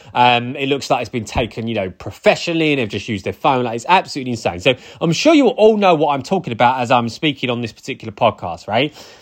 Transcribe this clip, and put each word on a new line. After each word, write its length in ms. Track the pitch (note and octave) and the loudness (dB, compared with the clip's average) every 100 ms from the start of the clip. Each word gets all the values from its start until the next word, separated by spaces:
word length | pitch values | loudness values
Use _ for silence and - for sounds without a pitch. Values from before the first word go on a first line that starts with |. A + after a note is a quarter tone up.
| - | -4
Um, 420 | B2 B2 A#2+ A#2+ | 2 4 4 0
it 140 | C#3+ C#3 | -4 -2
looks 220 | C#3 - | -2 0
like 100 | B2+ | -2
it's 100 | - | -2
been 140 | A#2+ | -8
taken, 420 | G#2+ - A2 - A2+ | -6 -4 -4 -6 -6
you 80 | |
know, 140 | A2 F#2+ | -4 -6
professionally, 840 | - - - G#3 E3 F3 E3 D#3 | -8 -16 0 2 2 0 0 0
and 60 | C#3 | 0
they've 100 | G#2+ | -2
just 200 | G#2 - | -6 -6
used 160 | G2+ | -6
their 80 | G2+ | -6
phone. 320 | - D3+ B2+ | -2 0 0
Like, 120 | B2 A#2 | -2 -4
it's 100 | - | 0
absolutely 440 | F#3 F3+ D3 B2+ | 0 0 -8 -6
insane. 280 | A#2 G#2 F2 | -4 -4 -2
So 140 | C3 B2 - - | 0 0 -4 -4
I'm 120 | E3+ | -2
sure 200 | D#3 D4 | 2 4
you 160 | D#4 A#3+ | 6 4
all 300 | E3+ G#3+ G#3+ | 4 4 6
know 160 | F#3+ | 4
what 180 | D#3 D3+ | 4 2
I'm 100 | C#3 | -2
talking 300 | - F#3+ - | -2 -4 -4
about 280 | A2+ B2 C3 | 2 2 2
as 100 | A#2+ | 2
I'm 180 | B2 A#2 | 2 0
speaking 400 | - D#3 C3+ B2 | -4 -4 -4 -4
on 140 | A#2+ | -4
this 100 | A#2 | -6
particular 400 | - - A#2+ A2 | -10 -14 -12 -10
podcast, 560 | G#2 A2+ - F2+ E2+ - | 0 0 0 -8 -10 -4
right? 240 | A2+ D3 - - - | -2 -2 -6 -20 -20